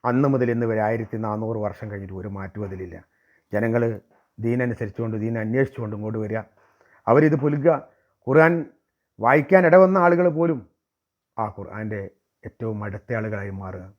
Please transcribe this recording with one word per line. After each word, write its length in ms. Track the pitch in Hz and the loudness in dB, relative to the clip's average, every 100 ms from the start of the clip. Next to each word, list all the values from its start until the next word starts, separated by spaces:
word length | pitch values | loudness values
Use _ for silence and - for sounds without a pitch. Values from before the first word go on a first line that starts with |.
അന്ന് 240 | 120 123 143 | 0 2 2
മുതൽ 160 | 135 120 | 2 2
ഇന്ന് 120 | 117 117 | 0 0
വരെ 120 | 110 107 | 0 0
ആയിരത്തി 300 | 113 110 113 | -2 -4 -6
നാനൂറ് 420 | 110 107 110 113 104 | -6 -4 -6 -4 -6
വർഷം 220 | 101 107 | -8 -12
കഴിഞ്ഞിട്ട് 240 | 101 98 95 | -12 -12 -12
ഒരു 80 | 101 98 | -10 -10
മാറ്റവും 300 | 95 104 101 | -12 -10 -10
അതിലില്ല. 300 | 92 92 - _ _ _ _ _ | -10 -12 -14 _ _ _ _ _
ജനങ്ങൾ 280 | 104 113 117 117 104 _ _ _ - | -2 0 2 0 -4 _ _ _ -8
ദീൻ 160 | 113 120 123 | -4 -2 -2
അനുസരിച്ചുകൊണ്ട്, 500 | 110 110 - 117 110 | -4 -8 -6 -6 -4
ദീൻ 120 | 110 117 | -4 -4
അന്വേഷിച്ചുകൊണ്ട് 520 | 110 127 135 - 110 104 | -2 0 -2 -2 -10 -8
ഇങ്ങോട്ട് 220 | 107 110 | -8 -6
വരിക. 160 | 107 110 107 _ _ _ _ _ - | -6 -6 -8 _ _ _ _ _ 2
അവരിത് 300 | 123 156 147 | 4 6 2
പുലുക. 240 | 147 147 151 147 - _ _ _ - | -2 2 2 0 -4 _ _ _ 2
ഖുർആൻ 260 | 139 160 170 147 _ _ _ _ _ | 6 6 4 -4 _ _ _ _ _
വായിക്കാൻ 440 | 110 143 143 190 175 | 2 2 6 4 8
ഇടവന്ന 280 | 180 185 190 175 | 8 8 6 4
ആളുകൾ 220 | 175 180 151 | 4 2 2
പോലും 220 | 170 143 98 _ _ _ _ _ _ - | -2 -2 -8 _ _ _ _ _ _ -8
ആ 80 | 107 87 | -8 -8
ഖുർആൻ്റെ 440 | 95 107 110 107 98 _ _ _ - | -14 -10 -8 -8 -10 _ _ _ -20
ഏറ്റവും 320 | _ 113 107 104 | _ -8 -8 -8
അടുത്ത 240 | 101 _ 117 | -12 _ -6
ആളുകളായി 360 | 110 104 98 95 | -6 -8 -10 -10
മാറുക. 240 | 95 90 92 | -12 -14 -16